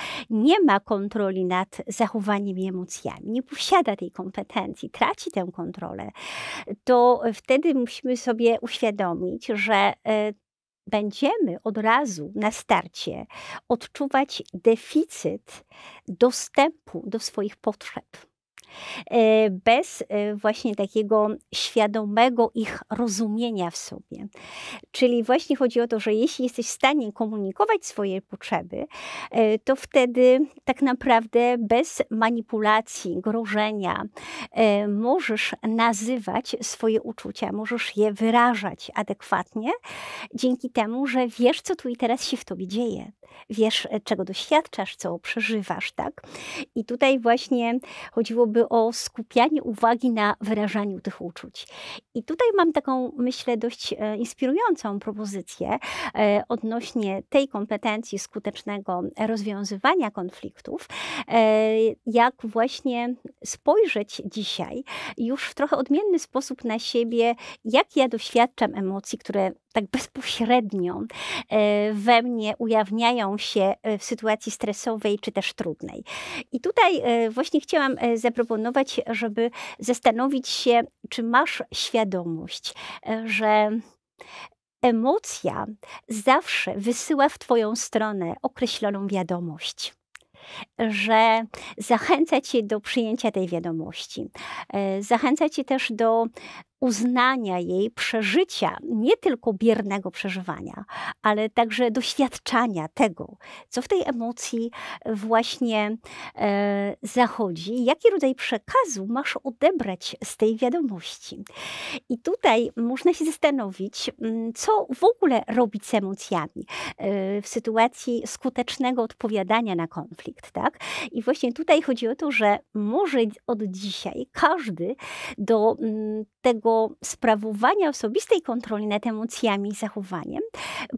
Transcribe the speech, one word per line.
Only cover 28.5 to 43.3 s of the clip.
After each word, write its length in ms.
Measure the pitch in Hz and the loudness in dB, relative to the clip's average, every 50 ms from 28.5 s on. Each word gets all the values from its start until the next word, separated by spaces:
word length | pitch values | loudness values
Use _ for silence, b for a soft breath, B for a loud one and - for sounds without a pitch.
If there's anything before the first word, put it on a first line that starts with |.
| 214 160 175 175 - - - 302 B B B B B B B B | -4 -4 -4 -6 -8 -8 -8 -10 B B B B B B B B
e, 280 | - 226 220 214 214 226 | 2 4 4 4 4 0
to 160 | - - 269 | 2 0 0
wtedy 640 | - - - - 277 254 247 233 254 254 254 254 262 302 - - - - | 0 0 2 4 4 4 4 6 6 8 8 8 6 4 0 -2 -8 -4
tak 180 | - 262 - | -2 0 2
naprawdę 720 | 277 262 254 - - 269 226 233 226 220 - 233 240 247 247 247 | 2 0 0 0 4 4 4 4 4 4 2 4 4 4 2 2
bez 420 | 220 202 226 240 330 - - - - - | 2 2 4 4 2 0 -2 -4 -4 -2
manipulacji, 1120 | 226 220 220 226 240 226 214 - 233 214 214 214 214 214 214 - - - - 185 170 180 | 0 0 2 2 2 0 -4 -4 -2 2 4 4 4 4 2 -2 -10 -8 -6 -4 -4 -2
grożenia, 800 | 180 214 214 233 226 202 202 214 214 214 214 208 185 175 - - 214 208 B B B B B B 233 B | -2 -2 -2 -2 -2 -2 0 0 0 0 -2 -4 -2 -2 -2 -4 -6 -10 B B B B B B -12 B
e, 360 | - 226 226 214 202 202 208 | 2 4 6 6 6 4 2
możesz 680 | 208 202 208 226 240 311 370 285 - 220 214 - - - - - | 0 0 0 2 2 2 2 2 0 -2 -2 -2 -4 -4 -4 -4
nazywać 920 | 220 226 226 226 233 226 202 214 233 254 240 202 - 196 240 - - - - | -2 2 2 2 2 2 0 -2 -2 -4 -4 -4 -4 -4 -4 -4 -4 -8 -6
swoje 400 | 226 - - - 233 220 220 220 | -6 -8 -6 0 0 2 2 0
uczucia, 500 | - 233 226 - - - - - 202 190 | -2 -4 -12 -10 -10 -12 -8 -6 -6 -4
możesz 460 | 196 208 220 214 240 226 - - - | -4 -6 -4 -4 -4 -4 -4 -4 0
je 160 | 202 208 214 208 | 2 2 2 2
wyrażać 800 | - 220 226 233 240 240 247 240 202 208 180 - - - - - | 0 0 4 6 6 6 6 4 0 -2 -6 -8 -8 -14 -8 -6
adekwatnie, 760 | 214 214 - 196 - - - 196 185 180 _ - 220 220 285 427 494 B B B B B B B B B B - | -6 -4 -4 -6 -8 -2 -2 0 0 -2 _ -6 -6 -2 -2 -4 -4 B B B B B B B B B B -6
dzięki 360 | 240 254 254 254 - - 254 | 0 2 2 2 0 -4 -4
temu, 380 | - 240 214 214 233 247 277 | 0 0 0 0 0 -2 -2
że 200 | 262 240 262 247 | 0 2 2 0
wiesz, 340 | 233 - - 247 254 320 - | 0 2 4 4 4 4 2
co 140 | - - 370 | -2 -4 -4
tu 140 | - - 247 | -4 -4 -6
i 60 | 240 | -4
teraz 320 | - 254 226 240 - - | 0 0 0 0 0 -2
się 100 | - 269 | -4 -4
w 80 | - - | -6 -6
tobie 220 | - 185 180 190 | -10 -8 -8 -8
dzieje. 440 | 180 196 226 240 226 202 - - 208 - _ B B | -4 -4 -2 -2 -2 -4 -6 -10 -14 -20 _ B B